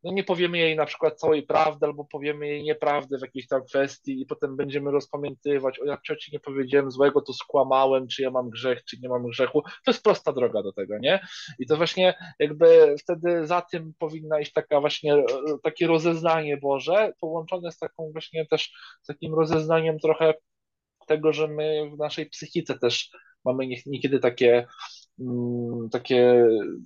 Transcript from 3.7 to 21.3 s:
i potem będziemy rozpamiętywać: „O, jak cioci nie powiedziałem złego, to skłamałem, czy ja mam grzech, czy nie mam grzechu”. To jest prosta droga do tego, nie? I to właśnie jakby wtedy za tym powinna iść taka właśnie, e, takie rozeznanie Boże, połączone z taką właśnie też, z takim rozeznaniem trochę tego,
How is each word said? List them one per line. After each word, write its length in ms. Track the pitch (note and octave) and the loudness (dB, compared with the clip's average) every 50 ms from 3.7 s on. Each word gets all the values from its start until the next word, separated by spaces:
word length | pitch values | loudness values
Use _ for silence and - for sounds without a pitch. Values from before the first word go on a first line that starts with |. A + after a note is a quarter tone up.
| - C#3 C#3 C#3 C#3 _ _ C#3 C3+ C3 | -2 0 0 0 -4 _ _ -10 -8 -8
i 40 | C3+ | -8
potem 300 | - D3+ - D3+ C#3 C3+ | -8 -6 -6 -6 -6 -6
będziemy 360 | C3+ C#3+ C#3+ C3+ C#3+ C#3 C#3+ | -8 -8 -6 -6 -6 -4 -2
rozpamiętywać: 880 | C#3 C#3+ C3+ _ - C#3+ C#3+ C#3+ C3+ _ _ C#3+ C#3+ C#3 C3 C3 C3 - | -2 -2 -2 _ -10 -8 -8 -10 -12 _ _ -2 -2 0 -2 -4 -4 -4
„O, 60 | - | -6
jak 160 | C#3+ C#3+ C#3 | -6 -6 -6
cioci 300 | _ - D3+ - - - D3 | _ -10 -10 -10 -10 -14 -14
nie 60 | C#3+ | -12
powiedziałem 520 | _ C#3+ C3+ C#3 C3+ B2+ C#3 C#3+ C#3 C3+ | _ -8 -6 -6 -4 2 2 2 2 0
złego, 300 | B2 B2+ C#3 C#3+ C#3 C#3+ | 0 2 2 4 4 0
to 120 | - - B2 | -2 -2 -12
skłamałem, 720 | - - - - C#3 C3 C3 C3+ C3 C3+ C3+ C3+ C3 C3 | -12 -12 -2 0 0 2 4 4 4 4 4 2 0 0
czy 140 | A#2+ - - | -4 -6 -6
ja 100 | C3+ C3 | -6 -2
mam 180 | B2+ B2+ B2+ A#2+ | -2 -4 -4 -4
grzech, 340 | A2 A2+ B2+ C3 B2 A#2 _ | -10 -6 -4 -4 -4 -4 _
czy 140 | - - A#2+ | -16 -16 -14
nie 80 | B2 B2 | -8 -6
mam 180 | B2 B2 B2 | -4 -4 -4
grzechu”. 340 | A#2+ A#2 - B2+ B2 - D3+ | -6 -2 -2 -2 0 0 -2
To 300 | - - - - _ - | -2 -2 -18 -4 _ -2
jest 120 | A#3 - - | -2 2 2
prosta 300 | G#3+ G#3 - _ D#3+ C#3 | 2 2 2 _ -4 0
droga 300 | C3 B2 A2 G#2+ G#2 G2 | 0 0 0 0 -2 -4
do 100 | G2 - | -4 -8
tego, 240 | G2+ G2 E2+ G#2 G#2+ | -8 -8 -8 -8 -4
nie? 200 | A#2+ C#3+ F#3 F#3+ F3+ - - - - - D3 - | 0 0 0 0 -2 -10 -18 -18 -16 -18 -12 -12
I 80 | B2+ | -2
to 100 | A#2+ D#3 | -2 0
właśnie 360 | D3+ E3+ D#3+ - F#3 F#3 F3+ F3 - F3 E3+ C#3 _ | 0 0 -2 0 2 2 2 2 0 -14 -20 -4 _
jakby 560 | D3 D3 D3+ D3+ E3 E3 E3 E3 D#3 D3 C#3+ D3 | -4 -4 2 6 8 10 10 10 10 8 6 0
wtedy 480 | - - F3 E3 E3 F3 F3 E3+ D#3 | -2 -4 -4 -2 0 0 0 0 0
za 140 | D3+ F3 F3 | 0 -2 -2
tym 320 | E3+ _ - E3+ D#3+ D#3+ D#3 _ | -2 _ -10 -10 -10 -10 -8 _
powinna 400 | E3+ D#3 D#3+ D#3+ D#3 D3+ D#3 D3+ | -8 -8 -8 -10 -4 -2 -2 -2
iść 140 | D3 - _ | -2 -2 _
taka 260 | D#3 D3+ _ D3+ C#3+ | -4 0 _ 2 2
właśnie, 340 | C#3+ D3 - - - D3+ D3 | 2 2 -2 -2 2 4 4
e, 120 | D3 C3+ A#2 C3 C3+ C#3 D#3 D3+ B2 _ | 4 4 4 0 -2 -2 -4 -6 -4 _
takie 240 | D#3+ D#3 - F3 | -6 -2 0 2
rozeznanie 720 | E3 E3 D#3+ D#3 E3+ E3 D#3+ E3 E3+ D#3+ D#3+ D#3 D3 C#3+ | 2 4 4 4 2 0 2 2 2 2 2 0 -2 -4
Boże, 560 | C#3 C#3 C#3 C#3 C3+ B2 D3+ F3 G#3 A3 F#3+ - _ | -2 0 -2 -2 0 0 0 2 2 2 0 -4 _
połączone 520 | - D#3+ D#3+ E3+ D#3+ D#3+ F#3 F3+ E3+ E3+ | -8 -6 -6 -6 -6 -6 -8 -8 -8 -10
z 60 | D#3 | -10
taką 340 | _ D#3+ - _ - E3 D#3 | _ -12 -12 _ -12 -12 -12
właśnie 340 | D#3 D#3+ - - - D#3+ D#3+ | -10 -14 -14 -8 -8 -8 -2
też, 280 | _ - D#3 - - - - - - - _ | _ -2 -2 -2 -8 -10 -20 -20 -20 -20 _
z 60 | _ | _
takim 260 | - D3+ _ D#3+ D#3+ D#3 | -14 -12 _ -8 -4 0
rozeznaniem 640 | D#3+ D#3+ D3+ E3 D#3+ D#3 D#3 E3 E3 D#3+ D#3+ D#3 D#3 | 0 0 2 0 -2 0 2 0 2 2 0 -2 0
trochę 340 | - D#3 D#3 - D#3+ D#3+ D#3 - _ _ _ _ _ _ _ _ _ _ _ _ _ - | 0 0 2 4 4 2 2 0 _ _ _ _ _ _ _ _ _ _ _ _ _ -2
tego, 240 | D#3 D#3 D3+ D#3 | -2 2 2 0